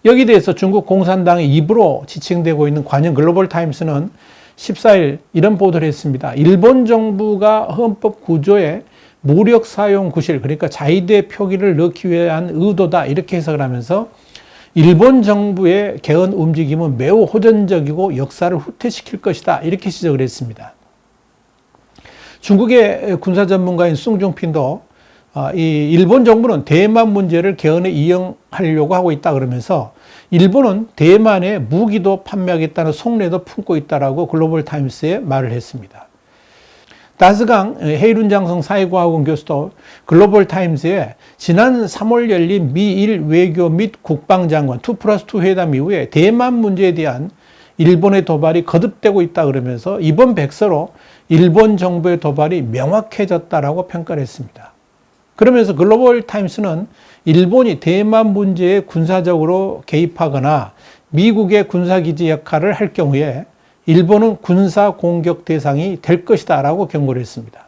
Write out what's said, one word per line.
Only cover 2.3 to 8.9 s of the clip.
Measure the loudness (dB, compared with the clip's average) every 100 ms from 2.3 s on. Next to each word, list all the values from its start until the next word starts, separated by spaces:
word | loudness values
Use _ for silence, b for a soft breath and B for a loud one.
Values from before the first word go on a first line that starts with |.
| -2 -2 0 0
있는 | -2
관영 | -2 -2 0
글로벌 | 2 2 2 -2
타임스는 | -2 -6 -6 -4 -4 -6 b b b b _
십사일 | -10 0 4 4 2 -4 _
이런 | 0 0 2
보도를 | 0 0 -2
했습니다. | -4 -6 -6 -6
일본 | 2 4 6 6 4 2
정부가 | 0 0 -2 -2 0 2 2 -2
헌법 | -4 -4 -2 -6 -6
구조에 | -4 -2 2 2 2 -4 -14